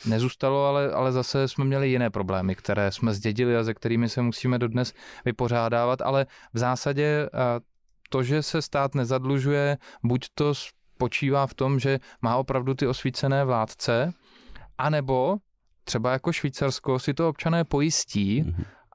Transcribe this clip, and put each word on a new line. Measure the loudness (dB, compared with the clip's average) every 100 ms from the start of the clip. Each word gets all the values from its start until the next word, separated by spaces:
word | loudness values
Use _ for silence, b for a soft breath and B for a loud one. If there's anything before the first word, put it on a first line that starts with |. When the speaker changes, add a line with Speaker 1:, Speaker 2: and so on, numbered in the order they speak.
| -2
Speaker 1:
nezůstalo, | 0 0 0 0 2 2
ale, | 2 0
ale | 0 0
zase | 0 0 0 0
jsme | 0 0
měli | 2 2
jiné | 2 0
problémy, | -2 -2 0 0 -4
které | -2 0 0
jsme | 0 -2
zdědili | 0 -2 0 2 2
a |
se | 0
kterými | -2 0 0 0
se | 0
musíme | -2 0 -2 0
dodnes | 0 0 -2 -6 B B -6
vypořádávat, | -2 0 0 2 2 2 0
ale | 0 0 0 B B
v | -2
zásadě, | 0 0 -2 0
eh, | 0 0 -2 -2 0 -2 -6 _ _ _ -4
to, | -2
že | 0 0
se | 0 -4
stát | -2 -2 0 0
nezadlužuje, | 0 0 0 0 2 2 2 -2 B B
buď | 0 0 -2 -2
to | 0 0
spočívá | -6 -16 _ -2 0 0 0 2 0
v |
tom, | 0 2 2
že | 2 0 B B
má | 0 0
opravdu | 0 -2 0
ty | 0 0
osvícené | 0 -2 -2 0 2 2
vládce, | 2 0 -2 0 2 0 -4 B B B B B -4
anebo | 0 0 0 2 2 0 _ _ _ _
třeba | -4 -2 0
jako | 0 0
Švýcarsko | -2 -4 -2 -2 -2 -2 -2
si | 0
to | 0 -2
občané | 0 0 0
pojistí | 0 0 2 0 -2 -2 0 0
Speaker 2:
Mhm. | 0 -4 B B B